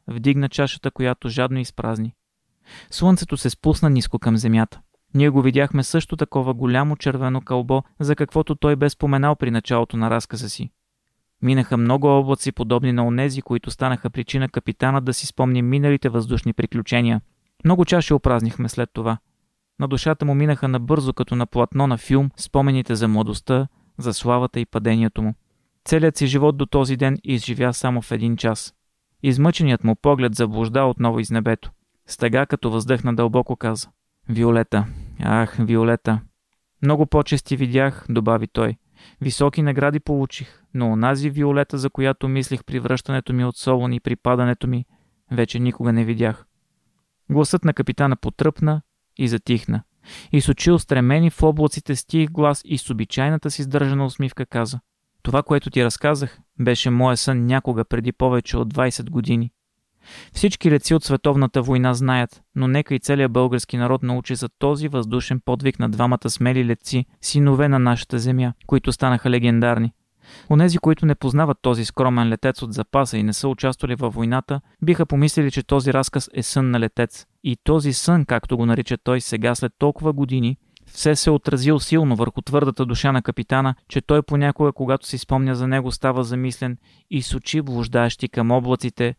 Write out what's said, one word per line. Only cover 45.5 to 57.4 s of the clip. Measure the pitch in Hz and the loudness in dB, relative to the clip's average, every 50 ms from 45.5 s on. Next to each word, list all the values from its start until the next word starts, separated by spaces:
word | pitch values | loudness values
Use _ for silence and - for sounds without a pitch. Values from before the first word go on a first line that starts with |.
| - 120 | 0 -2
никога | 123 123 120 - 117 117 117 | -2 -2 -2 -2 0 0 2
не | 113 117 | 2 2
видях.“ | 110 117 110 117 110 110 - - _ _ _ _ _ _ _ _ _ _ _ _ _ _ _ _ - | 0 0 0 0 -2 -2 -4 -10 _ _ _ _ _ _ _ _ _ _ _ _ _ _ _ _ -2
Гласът | 143 143 151 - - 175 - | 2 2 2 2 2 2 2
на | 160 147 | 2 0
капитана | - 170 - - - 143 139 131 | 0 -2 -4 -2 0 0 0 0
потръпна | - - 113 - - - 156 151 - - 156 151 151 - _ _ _ _ _ _ | -2 -4 -6 -4 0 0 0 0 0 0 0 0 -2 -4 _ _ _ _ _ _
и | - 135 120 | -4 -2 -2
затихна. | 117 113 - - 120 110 - - 113 107 - _ _ _ _ - - - - - - | -2 -2 -2 0 -2 -2 0 -2 -4 -4 -6 _ _ _ _ -20 -20 -20 -10 -2 0
И | 147 | 0
с | 135 - | 2 2
очи | 131 - - 170 | 0 2 4 4
устремени | 175 165 - - 147 127 123 123 139 160 165 170 | 4 4 2 0 0 2 2 2 4 4 4 2
в | - - 160 | 2 4 2
облаците | 156 151 151 151 147 - - - - 143 | 2 4 4 2 0 0 -2 -6 -6 -6
с | 127 - | -6 -6
тих | - - 165 156 151 | -2 0 0 0 0
глас | 160 - 147 147 143 - - | 0 0 2 2 0 0 -4
и | - 151 135 | -6 -6 -6
с | - - | -4 -4
обичайната | 127 110 113 - - - 131 143 160 156 - 151 | -6 -6 -6 -4 -2 -2 0 0 0 -2 -2 -4
си | 147 - 143 | -6 -6 -6
сдържана | 135 131 147 143 135 139 139 139 | -2 0 0 0 2 0 0 -2
усмивка | 131 123 - 139 131 - - 135 | -2 -4 -4 -6 -6 -4 -6 -10
каза: | - - 123 117 110 131 123 - _ _ _ _ _ _ _ - | -6 -4 -4 -4 -4 -6 -10 -12 _ _ _ _ _ _ _ -6
„Това, | - 120 139 147 | -2 0 0 0
което | - 156 143 - - | 2 0 0 0 0
ти | - 135 123 | 0 0 0
разказах, | 120 - - - 147 151 139 143 123 - - - _ _ - | 0 0 -2 0 0 0 0 -2 -6 -8 -12 -20 _ _ -2
беше | 127 120 123 - - 135 | 0 0 0 2 0 0
моя | 123 120 127 131 123 | 2 4 4 2 2
сън | 117 - - 131 123 | 0 0 0 0 0